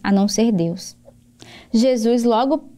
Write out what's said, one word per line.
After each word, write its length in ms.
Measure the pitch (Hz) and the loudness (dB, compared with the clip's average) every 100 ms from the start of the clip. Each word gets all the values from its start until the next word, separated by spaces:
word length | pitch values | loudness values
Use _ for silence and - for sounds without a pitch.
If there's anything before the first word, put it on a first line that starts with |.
a 80 | 202 | -2
não 160 | 196 202 | 0 0
ser 240 | - 226 | 0 0
Deus." 440 | 202 165 180 - - - _ _ _ - - - | 0 -2 -6 -14 -20 -20 _ _ _ -20 -20 -4
Jesus 500 | 226 254 254 220 240 | 0 2 0 0 0
logo 360 | 233 226 269 302 - | 2 0 0 -2 -6